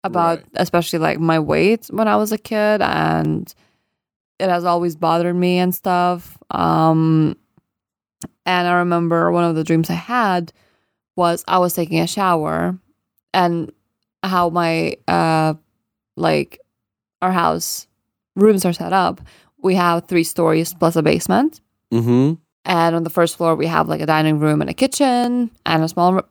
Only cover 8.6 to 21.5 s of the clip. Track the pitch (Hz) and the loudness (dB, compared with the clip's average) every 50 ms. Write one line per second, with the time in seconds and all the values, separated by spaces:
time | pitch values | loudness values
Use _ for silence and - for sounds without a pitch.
8.6 | 175 175 175 175 175 175 170 170 170 165 170 165 170 170 175 175 170 170 160 160 | 0 2 0 0 2 0 0 0 0 0 0 2 2 2 2 2 0 0 0 -2
9.6 | 160 - 165 160 165 - 170 170 - - 240 247 226 196 185 180 170 - _ _ | 0 0 0 0 0 -2 -6 -8 -6 -4 -2 -2 0 0 0 -2 -4 -8 _ _
10.6 | _ _ _ _ _ _ _ _ _ _ _ 180 175 170 170 175 - - 175 185 | _ _ _ _ _ _ _ _ _ _ _ 0 0 0 0 -2 -4 -2 0 2
11.6 | 180 180 - - 170 165 165 160 170 170 - 214 196 185 175 160 151 160 160 165 | 2 0 0 -4 -4 -2 0 -2 0 -2 -2 -2 0 0 0 0 0 -2 -2 -2
12.6 | 170 180 185 185 _ _ _ _ _ _ _ _ _ _ - 185 180 175 170 165 | -2 -4 -4 -8 _ _ _ _ _ _ _ _ _ _ -2 0 0 0 0 -2
13.6 | 156 - _ _ _ _ _ _ _ _ _ _ - 190 185 180 175 170 165 175 | -6 -8 _ _ _ _ _ _ _ _ _ _ -6 -2 0 0 0 0 0 0
14.6 | 170 165 165 165 165 170 - _ _ - 175 170 165 165 160 156 156 156 156 156 | 0 0 0 -2 -2 -4 -6 _ _ -2 0 0 2 2 2 2 2 0 -2 -4
15.6 | _ _ _ _ _ _ _ _ _ _ _ - - 165 156 147 135 _ - - | _ _ _ _ _ _ _ _ _ _ _ -2 -2 0 0 0 -2 _ -10 -20
16.6 | - _ _ _ _ _ _ _ _ _ _ _ 185 185 185 180 170 160 160 170 | -20 _ _ _ _ _ _ _ _ _ _ _ -2 -2 0 0 0 0 0 -2
17.6 | - - - - - _ _ _ _ _ _ _ _ _ _ 190 202 220 208 190 | -6 -8 -10 -10 -12 _ _ _ _ _ _ _ _ _ _ 4 4 4 4 4
18.6 | 185 180 170 - 170 170 180 196 180 175 185 - - - _ _ _ _ _ _ | 0 -2 -2 -2 -4 -2 0 0 0 0 -2 -6 -16 -20 _ _ _ _ _ _
19.6 | - 190 185 190 175 175 170 170 170 - 185 170 165 - - - 165 160 160 160 | -2 0 0 2 2 2 0 -2 -4 -2 -2 0 0 0 -2 0 0 2 2 0
20.6 | 165 - - - 165 170 165 165 156 160 156 170 - - 185 214 269 311 | -2 -4 -4 0 0 0 2 2 2 2 2 0 0 0 0 0 0 0